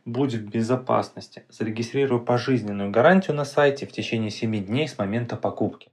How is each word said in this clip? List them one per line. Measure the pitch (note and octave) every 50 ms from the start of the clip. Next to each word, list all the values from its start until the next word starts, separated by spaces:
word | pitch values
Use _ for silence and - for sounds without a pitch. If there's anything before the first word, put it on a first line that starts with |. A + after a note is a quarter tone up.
| -
«Будь | A#2+ A#2 B2 C#3+ C3 A#2
в | A2+ G#2 G#2
безопасности. | - A#2 A2+ A2+ B2+ B2+ - - - A2 G#2 - - - - - - - - _
Зарегистрируй | - - A2+ G#2+ A2 A2+ A#2 A2+ - C#3 C#3 C3 B2 A#2
пожизненную | A#2 - B2 A#2+ A#2 - C3 A#2+ G#2 G#2 G#2 G2+ G2+ G2
гарантию | G2+ A#2 B2 D#3+ F#3 F#3+ F#3 - D3
на | D3 C#3+
сайте | C#3 - - D3 C#3+ C#3 - -
в | -
течение | - - A2 - - A2+ A2 G#2+
семи | G#2 - - A2+ A2 G#2+
дней | F#2+ F#2 A2 C3+ D#3 D3
с | - -
момента | G#2 F#2+ G#2 A#2 A#2+ A#2 A#2+
покупки». | A2 - G2+ - - A2+ G2 - - - _